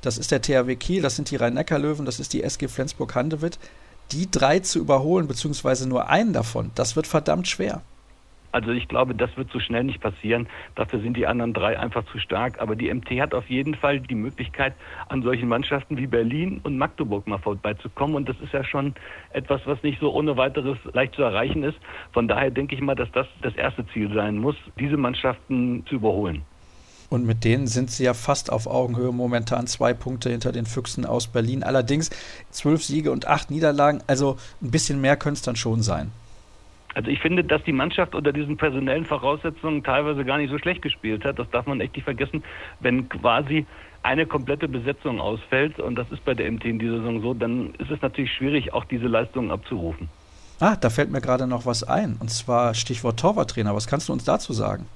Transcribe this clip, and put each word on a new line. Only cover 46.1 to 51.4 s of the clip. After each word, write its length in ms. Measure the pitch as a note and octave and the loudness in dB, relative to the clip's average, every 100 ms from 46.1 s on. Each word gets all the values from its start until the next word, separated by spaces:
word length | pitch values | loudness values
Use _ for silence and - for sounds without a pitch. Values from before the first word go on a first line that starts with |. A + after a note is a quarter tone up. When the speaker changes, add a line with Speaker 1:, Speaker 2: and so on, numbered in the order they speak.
Speaker 2:
ist 140 | - - | -4 -2
bei 80 | |
der 140 | A#2+ G#2+ | 0 0
M 120 | A2+ | -2
T 100 | A#2 | -2
in 100 | A2+ | -2
dieser 180 | A#2 A#2 | 0 0
Saison 240 | A2+ A#2 | -2 -2
so, 120 | A2 | -2
dann 400 | A#2+ A#2 A#2+ B2 - | 0 0 0 -2 -6
ist 160 | B2+ | -6
es 100 | D3+ | -2
natürlich 320 | C3+ - D#3+ | -2 -2 -4
schwierig, 400 | - C3+ D3 A#2+ | 0 0 0 0
auch 100 | - | -4
diese 240 | - B2 A#2+ | -2 -2 2
Leistungen 440 | A2+ A#2+ B2+ A2+ | 2 2 -2 -2
abzurufen. 580 | F#2 - A2 E2+ D2+ E2 - - - - - | -4 -4 -4 -4 -6 -10 -12 -20 -20 -20 2
Speaker 1:
Ah, 160 | F3 G#3+ | 4 4
da 140 | - | 2
fällt 220 | A2+ D3 | 2 0
mir 100 | C#3 | 0
gerade 260 | C3 B2+ | 2 2